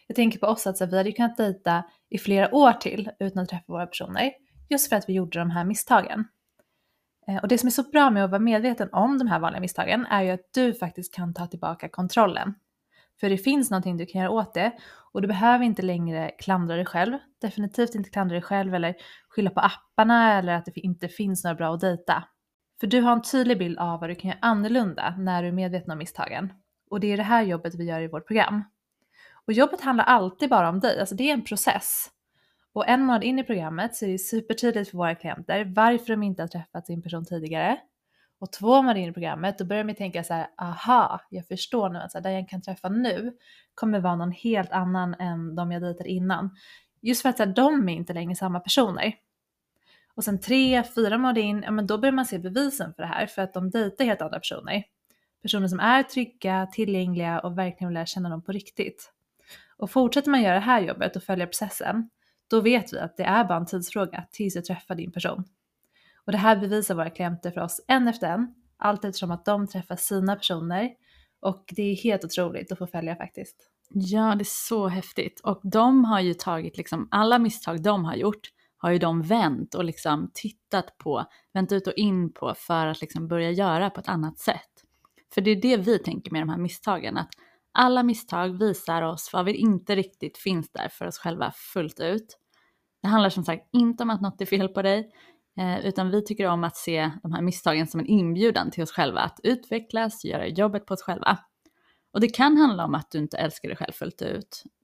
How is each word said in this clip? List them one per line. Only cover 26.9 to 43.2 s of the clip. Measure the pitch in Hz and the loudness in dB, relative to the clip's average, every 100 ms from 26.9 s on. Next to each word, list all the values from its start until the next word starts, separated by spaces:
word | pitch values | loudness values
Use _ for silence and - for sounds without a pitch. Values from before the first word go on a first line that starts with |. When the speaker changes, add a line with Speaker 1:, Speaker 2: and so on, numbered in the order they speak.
| 202 | -2
Speaker 1:
det | 208 | 0
är | 202 | 0
det | |
här | 208 233 | 2 2
jobbet | 202 170 170 170 | 2 -2 -4 -6
vi | |
gör | 170 160 | -4 -4
i | 165 | -6
vårt | 160 - | -8 -2
program. | 214 - 208 202 _ _ _ _ _ - _ - | 0 2 0 -6 _ _ _ _ _ -20 _ -2
Och | |
jobbet | 220 302 370 | 4 4 2
handlar | 262 233 - | 0 2 6
alltid | 247 190 - 285 | 4 4 -2 2
bara | 226 170 | 4 4
om | 185 | 2
dig, | 226 - | 0 0
alltså | 190 196 | -2 -2
det | 277 | 0
är | |
en | 277 | 0
process. | 226 208 - 196 - - - _ _ _ _ _ _ | -2 -2 0 0 -2 -4 -6 _ _ _ _ _ _
Och | 214 208 | -2 2
en | 254 269 | 4 4
månad | 226 | 2
in | 226 262 | 2 -2
i | |
programmet | 254 202 160 165 226 - | -2 -4 -4 -4 -6 -4
så | 202 | -4
är | |
det | 185 | -4
supertydligt | - 226 220 226 240 208 202 | -2 -4 -2 0 0 0 -4
för | 175 | -2
våra | 170 170 | -2 -4
klienter | 160 - - 196 196 190 | -8 -8 -4 -2 0 4
varför | 226 240 240 | 4 4 0
de | 214 | -2
inte | 208 180 | -2 -4
har | 170 | -6
träffat | 175 165 175 175 | -10 -10 -12 -10
sin | 170 | -10
person | 170 165 170 | -8 -8 -8
tidigare. | 170 156 160 175 277 - _ _ _ _ _ | -8 -4 -2 0 -2 -6 _ _ _ _ _
Och | 190 | -14
två | - 208 254 | -2 4 6
månader | 262 202 | 6 2
in | 170 | -2
i | |
programmet, | 175 165 156 185 202 | -6 -6 -4 -4 -4
då | 180 | -4
börjar | 208 | -4
de | 214 | -4
tänka | 208 190 175 | -6 -8 -6
så | 170 | -6
här: | 165 - - | -6 -6 -10
"Aha, | 175 170 226 247 180 - - | -10 -4 4 4 4 0 -10
jag | 185 175 | -14 -10
förstår | 190 - 240 196 | -10 -4 -2 -2
nu | 175 | -4
att | - | -10
så | - | -8
här, | |
den | 190 | -6
jag | 190 185 | -6 -6
kan | 185 | -10
träffa | 190 185 185 | -10 -8 -4
nu | 220 247 180 | -2 0 -2